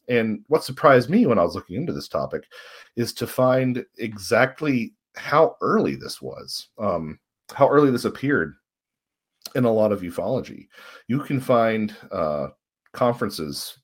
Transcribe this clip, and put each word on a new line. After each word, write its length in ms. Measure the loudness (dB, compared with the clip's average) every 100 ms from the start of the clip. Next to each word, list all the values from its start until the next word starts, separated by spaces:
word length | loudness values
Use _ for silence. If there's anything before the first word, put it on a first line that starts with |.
| -2
And 360 | 0 0 -4 0
what 160 | -2
surprised 460 | -2 4 6 6 6
me 160 | 2 4
when 140 | 4
I 40 |
was 120 | 2 -2
looking 200 | -8 -6
into 180 | -6
this 140 | -6 -6
topic 380 | -6 -6 -8 -12 -20 -20 -20 -14 -6
is 160 | -6
to 140 | -4 -6
find 560 | 0 2 2 0 -2 -8 -10
exactly 960 | -10 -8 0 2 2 0 -2 -2 -4 _ _ -14
how 400 | 0 2 2 2
early 340 | 0 0 0 -4
this 260 | -10 -14
was, 480 | -14 -14 -14 -14 -14 -6
um, 420 | -4 -4 -6 -14 _ _ -14
how 140 | 2 4
early 240 | 6 4
this 140 | 2 -2
appeared 500 | -4 -2 0 -2 -8 _ _ _ _ _ _ _ _ -6 0
in 100 | 2
a 60 |
lot 200 | 4 2
of 100 | 0
ufology. 680 | -4 -6 -4 -4 -6 -16 -20 -20 -20 -20 -4
You 120 | -4
can 200 | -2 -6
find, 560 | 2 2 4 0 -4 -6 -10
uh, 380 | -4 -2 -2 -6 _ _ _ _
conferences, 880 | 0 0 0 -6 -6 -8 -8 -12 -16